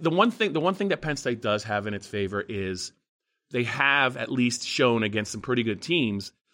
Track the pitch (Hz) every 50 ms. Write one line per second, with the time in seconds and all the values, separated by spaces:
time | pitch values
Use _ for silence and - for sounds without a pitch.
0 | 165 165 165 185 220 240 - - 220 196 147 156 156 185 190 190 202 196 165 -
1 | - 151 147 - - 135 117 - - 107 104 104 - 107 104 104 101 107 104 98
2 | - - - 104 98 92 104 101 - - 110 98 98 95 92 90 - - _ _
3 | _ _ _ _ _ _ _ _ _ _ - 123 120 110 - 139 139 139 139 143
4 | 135 127 127 120 117 - 135 127 123 120 120 - - - - - 131 123 117 113
5 | 110 104 104 107 104 - - 107 - 127 123 120 113 113 101 95 - 156 175 170
6 | 127 110 101 101 95 - _ _ _ _